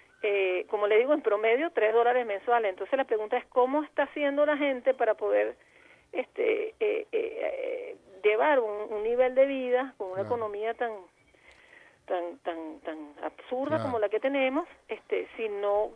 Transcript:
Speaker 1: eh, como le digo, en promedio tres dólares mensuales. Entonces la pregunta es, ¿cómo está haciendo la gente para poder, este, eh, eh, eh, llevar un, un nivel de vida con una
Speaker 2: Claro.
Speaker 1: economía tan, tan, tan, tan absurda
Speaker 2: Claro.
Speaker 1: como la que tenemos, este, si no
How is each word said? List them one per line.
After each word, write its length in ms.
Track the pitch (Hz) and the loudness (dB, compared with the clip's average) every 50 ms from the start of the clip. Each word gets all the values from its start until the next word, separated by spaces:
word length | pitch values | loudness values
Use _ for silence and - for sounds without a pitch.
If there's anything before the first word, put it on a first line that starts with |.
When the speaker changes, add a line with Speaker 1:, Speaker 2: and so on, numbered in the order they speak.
| _ _ _ _ | _ _ _ _
Speaker 1:
eh, 440 | - 208 202 196 190 185 180 180 - - | -2 0 0 2 2 0 0 -2 -4 -4
como 180 | - 208 202 202 | -4 0 2 4
le 100 | 214 214 | 4 4
digo, 160 | 247 277 302 | 4 4 2
en 80 | 302 | 2
promedio 500 | 277 226 202 208 214 226 233 262 320 339 | 2 0 0 2 2 2 2 2 2 0
tres 220 | - 240 208 220 220 | 0 2 2 4 4
dólares 320 | 233 233 240 247 254 240 | 4 4 4 4 2 0
mensuales. 440 | 220 202 190 - 247 240 233 220 196 | -2 -4 -4 0 2 2 2 2 0
Entonces 260 | 185 185 196 - - 262 | -2 -4 -4 -2 0 0
la 60 | 269 | 0
pregunta 320 | - 233 214 214 214 247 | 0 0 -2 -2 -2 -2
es, 100 | 247 - _ | -4 -4 _
¿cómo 360 | - 247 247 262 277 302 302 | 2 2 4 4 4 0 -2
está 200 | - - - 277 | -2 -2 -2 -2
haciendo 420 | 277 - 302 294 277 277 285 294 | -2 -2 -2 -2 0 2 2 2
la 100 | 294 302 | 2 2
gente 380 | 277 294 277 262 247 240 269 262 | 2 0 0 -2 0 0 0 0
para 220 | - 240 - - | 2 2 0 0
poder, 420 | - 220 202 208 208 208 214 196 - _ _ _ - - - - _ _ _ - | 0 0 2 2 2 2 0 -4 -10 _ _ _ -20 -20 -20 -20 _ _ _ -6
este, 560 | - 254 - - - - - 214 - - - | -6 -6 -6 -4 -2 0 0 2 0 -2 -4
eh, 60 | - - | -4 -2
eh, 260 | 220 208 - - - - | -2 0 0 -2 -4 -4
eh, 840 | - - - - - - - - - - - - - - - - - - _ - 190 190 202 | -4 -2 -2 -4 -4 -4 -4 -4 -4 -4 -6 -6 -6 -8 -8 -12 -14 -16 _ -20 -8 -2 0
llevar 380 | 208 214 220 269 302 294 262 | 2 2 4 4 4 4 2
un, 320 | 226 214 208 208 214 208 220 | 2 0 -2 -6 -6 -6 -6
un 100 | 208 214 | -4 -2
nivel 320 | 226 240 247 254 254 254 | 0 2 2 2 2 4
de 100 | 262 269 | 4 4
vida 480 | 277 277 262 254 247 247 247 262 262 - - | 4 2 -2 -2 0 0 0 0 -2 -8 -10
con 100 | 202 185 | -10 -8
una 140 | 185 190 | -6 -6
Speaker 2:
Claro. 140 | 202 208 240 | -4 -4 -4
Speaker 1:
economía 380 | 233 220 214 202 202 214 226 226 | -4 -4 -6 -6 -6 -6 -6 -4
tan, 180 | - 254 226 220 196 180 - _ _ _ _ _ _ _ - - _ _ _ - - - - _ _ _ | -4 -4 -6 -6 -8 -14 -20 _ _ _ _ _ _ _ -20 -20 _ _ _ -20 -20 -20 -20 _ _ _
tan, 320 | - 190 175 170 175 175 - | -4 -4 -4 -4 -4 -8 -10
tan, 420 | - 180 170 165 160 156 156 - | -8 -8 -8 -8 -8 -10 -12 -12
tan 340 | - 165 156 156 151 147 147 - | -10 -10 -10 -10 -12 -16 -14 -12
absurda 540 | - 156 - - - - 247 254 277 294 311 | -12 -12 -12 -12 -10 -6 -4 -4 -2 -2 -2
Speaker 2:
Claro. 80 | - - | -2 -2
Speaker 1:
como 160 | 277 247 220 | -2 -2 -2
la 80 | 208 202 | -2 0
que 140 | 220 214 | 0 0
tenemos, 440 | - 269 277 277 262 262 262 311 359 - - _ _ - | -2 0 0 0 0 0 0 -2 -4 -6 -10 _ _ -12
este, 400 | 220 - - - 220 185 180 - - | -12 -10 -8 -4 -4 -4 -4 -6 -8
si 140 | - 226 214 | -8 -6 -6
no 420 | 202 202 202 202 202 208 214 214 - | -4 -4 -2 0 0 0 0 0 0